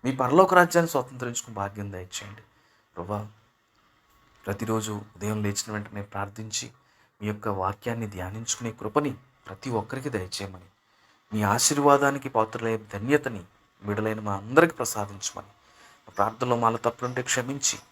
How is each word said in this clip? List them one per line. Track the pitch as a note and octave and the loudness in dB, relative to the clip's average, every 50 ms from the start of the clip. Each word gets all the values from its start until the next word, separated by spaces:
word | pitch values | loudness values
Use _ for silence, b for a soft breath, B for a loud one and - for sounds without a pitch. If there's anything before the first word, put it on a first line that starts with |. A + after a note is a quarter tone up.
| - | -2
మీ | C3 C3 C3 | -2 0 0
పరలోక | C3+ A#2+ C3+ F3 F#3+ F#3 F#3 | 2 4 8 8 8 8 10
రాజ్యాన్ని | F3+ F3 F3 - F3 E3 E3 - | 8 8 8 6 2 2 4 2
స్వతంత్రించుకుని | C#3+ B2 C3 B2+ B2+ B2+ B2 A#2+ - - - A2 G2+ G2 | -2 -2 -2 -8 -8 -8 -6 -6 -8 -10 -8 -6 -6 -6
భాగ్యం | G2+ G2+ G#2 G2+ G2+ G2 | -4 -4 -8 -10 -8 -8
దయచేయండి | F#2 F2+ F#2 - - G#2 G2+ G2+ - - _ b b b b b b b b b | -10 -12 -10 -12 -12 -12 -12 -16 -18 -20 _ b b b b b b b b b
ప్రభా. | F2+ F2 F2+ G#2 G#2 G#2+ G#2+ - _ _ _ _ _ _ _ _ _ _ _ _ _ _ _ _ _ _ _ _ _ - | -12 -6 -4 -4 -6 -6 -8 -14 _ _ _ _ _ _ _ _ _ _ _ _ _ _ _ _ _ _ _ _ _ -6
ప్రతిరోజు | G2 G#2 G#2 A#2 A2+ A2 A2 G#2 G#2+ G#2+ G#2 G#2 - _ | -6 -6 -4 -2 -2 -2 -2 -2 -4 -6 -8 -8 -12 _
ఉదయం | - G2+ G#2 G#2+ G#2+ G#2 | -6 -4 -2 -2 0 -2
లేచిన | G#2 G#2 - - - G#2+ | -2 -2 -4 -6 -6 -6
వెంటనే | G#2 G2+ G#2 - G#2 G#2 - | -6 -6 -8 -10 -12 -12 -8
ప్రార్థించి, | - G2+ G2 G2+ G2+ - A2 A2 G#2 - - A#2+ - b b b b b b b b _ | -6 -8 -8 -8 -8 -12 -12 -8 -8 -8 -8 -8 -14 b b b b b b b b _
మీ | G#2 G#2+ | -4 -4
యొక్క | G#2 G#2 - A2+ G2+ F#2+ F#2 | -4 -2 -2 -4 -2 0 0
వాక్యాన్ని | F#2+ G2+ - - A#2+ A#2 A#2 A2+ G#2 G2 | -2 -2 -2 -6 -6 -4 -4 -6 -6 -6
ధ్యానించుకునే | F#2 F2+ F#2 G2+ A2 A2+ - - - A#2+ A#2 A2 - | -8 -8 -8 -8 -8 -6 -6 -6 -6 -6 -8 -8 -6
కృపని | - G#2+ G#2+ D3 D3 C#3 C3 - - _ _ _ _ | -8 0 0 0 0 0 -4 -6 -14 _ _ _ _
ప్రతి | - F#2+ - - C3+ A#2+ G#2+ | -16 -16 -10 -6 -2 -2 -2
ఒక్కరికి | G#2 G#2+ - C3 C3 D3 B2 | -2 -2 -8 -6 -6 -4 -4
దయచేయమని, | G#2 F#2 F#2+ - - G2+ F#2+ F#2 F2+ F#2 - _ _ _ b b b b b b b b _ G#2+ | -4 -4 -4 -8 -8 -8 -8 -10 -14 -20 -20 _ _ _ b b b b b b b b _ -2
మీ | G#2+ G#2 G2 G#2 | 0 2 4 4
ఆశీర్వాదానికి | B2 - - D3+ C#3+ C#3+ C#3+ C#3+ C#3 C#3+ C#3 C#3 C#3 C3 C3+ - | 4 4 2 2 6 8 8 8 8 6 4 2 0 -6 -2 2
పాత్రలయ్యే | A#2 A2 A2 - A#2 A2+ A2+ A2+ G#2+ G#2+ G2 - | 2 2 2 -2 -4 -2 -2 -2 -2 -4 -8 -8
ధన్యతని | G2+ G#2 B2 C#3+ D3 C#3+ C3 A2+ G2 F2 - _ _ _ _ _ _ G2 | -6 0 2 2 2 2 0 -6 -6 -12 -14 _ _ _ _ _ _ -6
బిడ్డలైన | G#2 G#2 G#2 G#2+ A2 A2 A2 G#2+ G#2 | -4 -4 -2 -2 -2 -2 -4 -4 -4
మా | G2+ G2 G2 | -4 -4 -6
అందరికీ | A2 B2+ D3 E3+ E3+ E3 - B2 | 4 6 6 6 6 4 -4 -6
ప్రసాదించమని, | A2 - A2 G2+ G2+ G2 G2 - - - - - - - _ b b b b b b b b b | -4 -2 -4 -6 -6 -6 -10 -10 -10 -10 -10 -16 -16 -20 _ b b b b b b b b b
మా | - - - | -14 0 0
ప్రార్థనలో | G2+ A2 A2 - B2+ B2 B2 A#2+ A#2 | 0 0 2 -2 0 0 2 4 4
మాలో | A2+ A2+ A2+ - | 4 2 4 0
తప్పులుంటే | A#2 A#2 - B2+ B2 B2+ B2+ B2 - | -2 -2 -2 -6 -4 -4 -4 -2 -2
క్షమించి | - C3 A#2+ B2+ C#3 C#3+ - - - G2+ - _ | -2 -2 -2 -2 -6 -2 -2 -2 -4 -4 -10 _